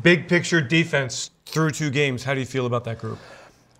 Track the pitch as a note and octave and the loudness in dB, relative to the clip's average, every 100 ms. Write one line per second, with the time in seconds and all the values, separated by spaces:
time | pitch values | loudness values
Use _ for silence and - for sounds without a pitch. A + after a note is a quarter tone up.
0 | E3+ E3+ - F3 E3+ E3+ A#2+ E3 E3 C#3+ | 4 4 2 0 2 0 2 2 2 0
1 | B2+ - - _ - D#3 D#3+ C3+ D3+ C3+ | -2 -6 -10 _ -6 0 0 0 -2 0
2 | C#3+ B2 C3 C3+ B2 C3 B2 A#2 A#2 A2+ | 0 0 -2 -4 -2 -2 0 -2 -4 -8
3 | A2 G#2+ - - - _ _ | -8 -10 -14 -20 -20 _ _